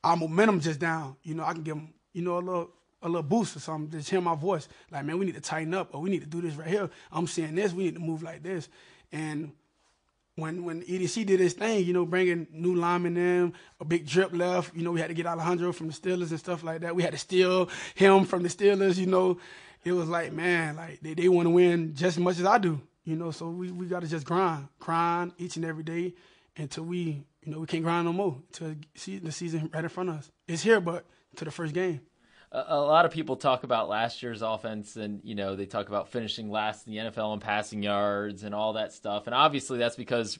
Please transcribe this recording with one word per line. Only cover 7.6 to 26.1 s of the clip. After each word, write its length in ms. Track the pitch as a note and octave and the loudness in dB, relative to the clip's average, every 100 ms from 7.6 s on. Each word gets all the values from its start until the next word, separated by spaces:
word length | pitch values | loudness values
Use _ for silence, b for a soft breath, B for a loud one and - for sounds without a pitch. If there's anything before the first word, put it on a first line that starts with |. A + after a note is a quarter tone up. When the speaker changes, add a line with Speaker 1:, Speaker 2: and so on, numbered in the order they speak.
| G#3 | -2
Speaker 1:
we 120 | E3+ | 0
need 100 | F3+ | -4
to 60 | E3 | -2
move 240 | D#3+ D#3+ | -6 -6
like 180 | E3 E3 | -8 -12
this." 260 | E3 F#3 C#3 b b b b | -8 -8 -10 b b b b
And 400 | D3 D#3 D3+ D#3 - _ _ _ _ _ _ _ - | -8 -6 -6 -8 -14 _ _ _ _ _ _ _ -10
when, 280 | D#3+ F3 | -6 -6
when 180 | F3 E3 F3 | -6 -8 -6
E 100 | F#3 | -4
D 80 | F3+ | -2
C 180 | A#3 | -2
did 160 | G3+ F#3+ | 2 4
his 140 | F3+ | 4
thing, 320 | F3 A3 G#3+ F3+ | 2 0 2 2
you 80 | |
know, 120 | F3+ E3+ | 2 2
bringing 400 | F3+ F3+ E3+ D#3 | 2 2 0 -4
new 220 | D#3+ F3 | -2 0
linemen 420 | F3 E3+ F3 F3 E3+ | 2 2 2 0 2
in, 360 | F3+ F3+ F3 B B _ | 2 4 2 B B _
a 60 | D3+ | -2
big 220 | E3+ D3 | -2 2
drip 260 | E3 F#3+ | 2 4
left, 420 | E3+ F3+ F3+ - E3 | 2 2 2 0 -4
you 60 | |
know, 100 | E3+ | 0
we 80 | E3+ | 0
had 80 | D#3+ | 0
to 40 | |
get 140 | E3 E3+ | -2 -2
Alejandro 440 | E3 E3 F3 F3 | 0 2 2 2
from 160 | E3+ D#3+ | -2 -6
the 60 | |
Steelers 380 | C#3+ F#3 F#3 E3+ | -4 -2 -2 -2
and 80 | D#3+ | -4
stuff 240 | - E3 | -4 -6
like 180 | E3 D#3+ | -4 -4
that. 140 | E3+ F3 | -2 0
We 80 | |
had 80 | E3+ | 0
to 60 | D3+ | -2
steal 500 | - F#3 F#3 F#3 F3 B B | 0 4 6 4 2 B B
him 320 | - G3 G3 F#3+ | 6 10 10 6
from 160 | F3+ | 0
the 80 | F3 | -2
Steelers, 480 | - G3+ G3 G3 F3+ | 4 4 6 4 4
you 80 | F#3 | 4
know. 320 | F#3 F#3 F3+ B B B B | 4 4 2 B B B B
It 80 | F3 | -2
was 160 | F3+ D#3+ | 0 0
like, 220 | E3+ D#3+ | -2 -4
man, 460 | D#3 F3 F3 D#3 D#3 | -2 2 2 0 -6
like, 220 | E3 D3+ | -12 -12
they, 120 | D#3 | -8
they 160 | D#3+ F3+ | 2 6
wanna 200 | F3 E3+ | 6 6
win 420 | F3 F3+ E3+ D#3+ | 8 8 6 0
just 240 | C#3+ F3+ F3 | 0 0 4
as 60 | |
much 160 | F3+ F3+ | 2 4
as 60 | F#3 | 6
I 120 | A#3 | 6
do, 240 | F#3 D3 - _ | 4 -2 -6 _
you 120 | - D#3+ | -6 -4
know, 140 | E3+ | -4
so 180 | D3+ E3 | -6 -8
we, 220 | F3 F3+ | -8 -8
we 140 | F3+ F3+ | -8 -6
gotta 220 | F3+ E3 | -4 -4
just 180 | D#3+ C3+ | -4 0
grind, 420 | E3+ F#3 D#3 C#3 _ | 2 2 -2 -8 _
grind 540 | - E3 E3+ E3+ F3 F3 | -2 0 2 0 -2 -6
each 200 | F3 E3 | -8 -6
and 80 | E3 | -6
every 180 | D#3+ | -6
day 300 | D#3+ E3+ F3+ | -6 -4 -4